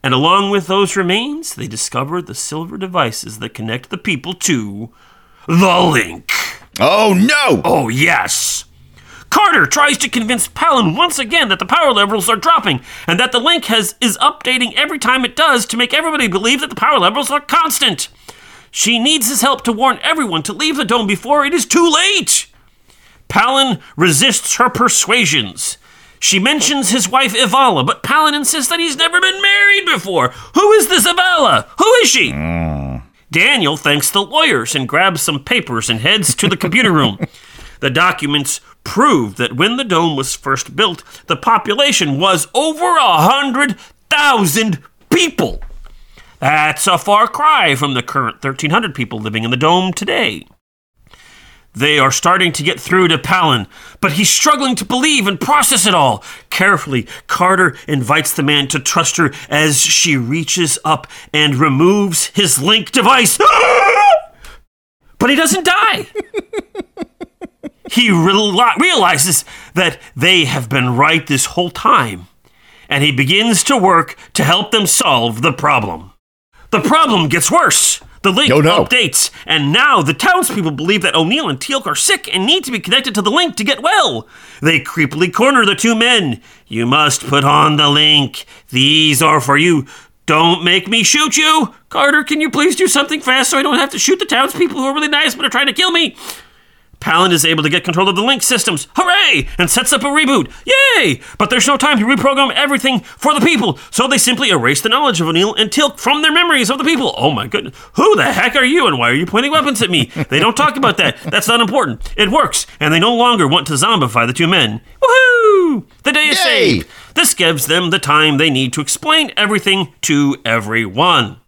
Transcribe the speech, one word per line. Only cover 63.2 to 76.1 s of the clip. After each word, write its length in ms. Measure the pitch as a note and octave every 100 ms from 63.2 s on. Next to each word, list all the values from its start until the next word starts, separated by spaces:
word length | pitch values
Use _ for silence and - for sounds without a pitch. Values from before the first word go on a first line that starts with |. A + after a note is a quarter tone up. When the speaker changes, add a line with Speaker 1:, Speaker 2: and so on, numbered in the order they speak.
| A3+ -
Speaker 1:
<gasps> 40 | G#4+ - - B4 G4+ G5 G#5 E5 - _ - - _ _ _ _ _ _
But 120 | A#3+
he 40 | C#4
doesn't 300 | E4 F#4+ F4
die. 420 | F#4 A4 G4+ -
<laughs> 60 | G#4+ - G#4+ - G#4+ - G#4 - - - _ - _ F#4 _ D4 _ -
He 200 | - A#3
reali-, 680 | F3 E3 G3 D4 F#3+ A#3+ G3+
realizes 680 | F4 D#4+ F#3 D#3 E3 D#3+ - - -
that 240 | E3+ F3 - - -
they 280 | D#3+ F#3
have 240 | C#3 C#3+ A#2
been 300 | C3+ B2+ A#2+
right 280 | D3 E3 -
this 200 | C#3 -
whole 240 | - F3
time, 580 | - A3 A#3+ A#2 F2+ F2 _ _ _ _ - -
and 120 | C#3
he 120 | D3
begins 500 | B2+ C3+ F#3+ A#3 G3
to 140 | - C4+
work 400 | F#3 E3+ D#3+ - -
to 100 | -
help 280 | D3 F3+ G#3
them 140 | A3 G3
solve 560 | - A3 B2+ A#2 A2
the 120 | D#3+
problem. 580 | C3 - C3+ G#2 D#2+ F2+